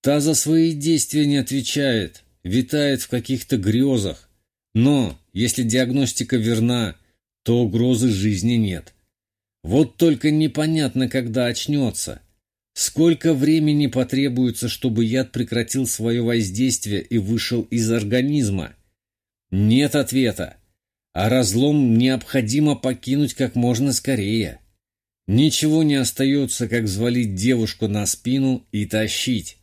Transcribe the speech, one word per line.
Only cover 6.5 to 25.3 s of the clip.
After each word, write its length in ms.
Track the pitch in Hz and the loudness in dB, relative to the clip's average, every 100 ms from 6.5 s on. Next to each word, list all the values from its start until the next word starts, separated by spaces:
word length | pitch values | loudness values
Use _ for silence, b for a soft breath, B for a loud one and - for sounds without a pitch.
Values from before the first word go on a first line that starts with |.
| 113 117 120 107 - _ _ _ _ | 0 0 0 -4 -8 _ _ _ _
то 160 | - 120 | -2 0
угрозы 500 | 117 113 123 123 123 | 2 0 0 2 2
жизни 440 | 98 107 98 110 | 0 0 0 0
нет. 400 | 117 107 85 - _ _ _ _ _ _ _ | 0 0 -4 -12 _ _ _ _ _ _ _
Вот 340 | 78 117 151 _ | 0 2 2 _
только 340 | 170 147 156 | 2 2 2
непонятно, 760 | 151 156 - 156 160 139 131 127 | 2 0 0 0 0 0 0 -2
когда 380 | 135 120 117 120 | -2 -2 -2 -2
очнётся. 760 | 117 - 147 123 87 - - _ _ _ _ _ | -2 -2 -2 -2 -4 -10 -12 _ _ _ _ _
Сколько 600 | - - - 165 160 165 | -6 -6 2 2 4 0
времени 540 | 143 147 160 151 147 143 | 2 2 4 4 2 2
потребуется, 840 | 131 127 135 139 123 127 117 123 | 0 0 0 0 0 0 -2 -6
чтобы 340 | - 127 113 | -4 -2 0
яд 280 | 113 127 131 | 0 0 -4
прекратил 560 | - 120 117 113 135 123 | -4 -4 -4 -2 -4 -4
своё 360 | - 113 117 | -4 -2 -2
воздействие 760 | 117 117 101 98 127 123 104 101 | 0 0 -2 -2 -2 -2 -4 -6
и 160 | - 117 | -2 -2
вышел 460 | 98 113 - 120 | 0 -2 -2 -4
из 280 | 107 117 110 | -2 -2 0
организма? 840 | 117 104 123 135 147 110 98 67 - _ _ _ _ _ _ _ | 0 0 0 0 0 0 -2 -6 -14 _ _ _ _ _ _ _
Нет 460 | 92 104 123 143 147 | 0 4 4 2 0
ответа. 640 | 131 131 123 98 87 - _ _ _ _ _ | 0 0 0 -2 -10 -12 _ _ _ _ _
А 160 | 82 104 | -2 2
разлом 680 | 127 107 107 139 151 127 113 | 2 2 2 2 4 4 4
необходимо 800 | 127 131 - 135 110 135 151 131 | 4 0 -2 -2 0 0 0 0
покинуть 580 | 131 123 - 139 143 | -4 -6 -2 0 0
как 220 | - 127 123 | -2 -2 0
можно 360 | 120 117 139 | 0 2 0
скорее. 680 | 127 - 127 101 113 87 - _ _ _ _ _ _ | -2 -2 -2 0 -2 -4 -8 _ _ _ _ _ _
Ничего 560 | - | 0